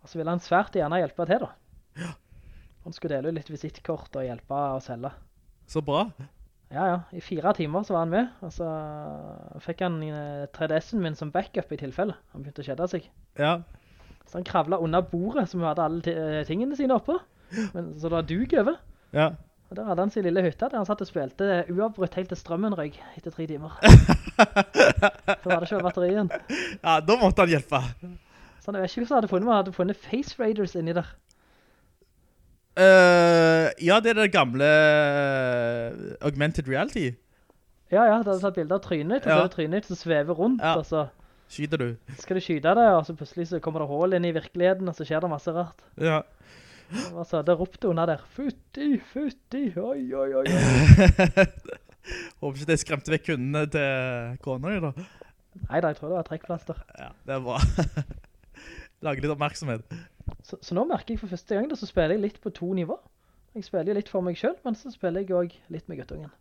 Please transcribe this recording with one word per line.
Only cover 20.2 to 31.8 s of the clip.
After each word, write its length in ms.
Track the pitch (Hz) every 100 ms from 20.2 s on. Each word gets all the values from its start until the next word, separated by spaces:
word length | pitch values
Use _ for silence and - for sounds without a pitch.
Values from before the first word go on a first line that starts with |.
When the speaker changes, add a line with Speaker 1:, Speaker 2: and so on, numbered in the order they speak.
Speaker 1:
lille 160 | 185 170
hytte, 200 | 180 - 247
der 60 | 254
han 80 | 196
satt 140 | 208
og 40 | 190
spilte 380 | 170 135 - 196 180 170
uavbrutt 480 | 175 220 214 180 -
helt 140 | 185
til 80 | 175
strømmen 320 | - 165 214 185
røyk 200 | 147 - - -
etter 140 | 165
tre 120 | 160 160
timer. 240 | 147 156 - - - - 175 - - 208
Speaker 2:
<laughs> 880 | - 190 - 571 - 202 - - 196
Speaker 1:
Så 60 | 180
var 120 | 175
det 80 | 170
ikke 140 | 208
batterien. 460 | 180 - 180 202 185 - - 294 359 196
Speaker 2:
Ja, 180 | - 160
da 120 | 156 240
måtte 240 | 208 185
han 80 | 180
hjelpe. 280 | 156 - 139 127 - 180 175 _ - - -
Speaker 1:
Så 80 | -
jeg 80 | 202
vet 160 | 185 -
ikke 80 |
hva 60 | 233
han 60 | 277
hadde 100 | 214
funnet, 120 | 185
men 80 | 220
han 80 | 214
hadde 160 | 190 180
funnet 240 | 180 208 -
Face 280 | 233 285 -
Raiders 320 | 220 214 185 185
inni 160 | 165 170
der. 120 | 165 - _ _ _ _ _ _